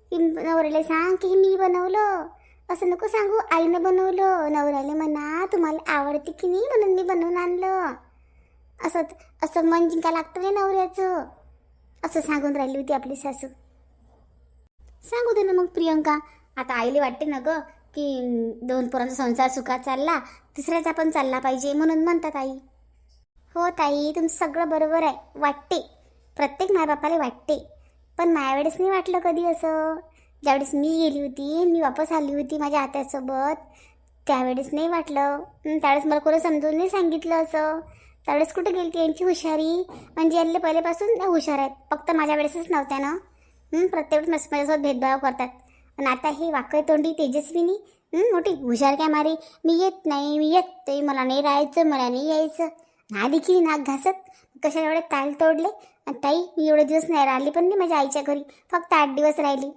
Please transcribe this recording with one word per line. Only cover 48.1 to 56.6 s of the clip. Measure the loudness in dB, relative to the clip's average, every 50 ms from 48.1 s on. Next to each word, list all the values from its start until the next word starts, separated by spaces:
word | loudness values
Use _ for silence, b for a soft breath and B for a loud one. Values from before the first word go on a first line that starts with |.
| 0
हं, | 2 2 4
मोठी | 2 2 0 -2
हुशार | -2 -2 -2 -2 0 2 2 2 2
काय | 2 0
मारी, | 0 2 2 2 0 -2 -4 B B B B 0
"मी | 2 2 2
येत | 2 0 0 -2 -4
नाही, | -2 -2 -2 -2 -2 0 0
मी | 2 2 4
येतोय, | 2 2 0 -4 -12 -8 -6 -4 -2
मला | -2 -2 0 0 -2
नाही | 0 0 0
राहायचं, | 2 2 2 2 2 2 2 2 2
मला | 4 2 2 0 0
नाही | 0 -2 0 0
यायचं." | 2 2 0 0 -2 -4 -4 -6 -6 b b b b b b -8
ना | -4 -2 0 2
देखील | 0 2 2 4 4
नाक | 4 4 4 2 0
घासत, | -2 -4 -4 -2 0 -2 -2 -2 -6 b b b b b -8 -4 -4
कशाला | -2 0 0 0
एवढे | 0 0 -2
ताल | -2 -2 -2 -2 -2 -2
तोडले? | 0 2 4 4 4 4 0 -2 -4 B B B B B _
आणि | -10 -6 -2 0
ताई, | 2 2
मी | 2 0 -2 -2 0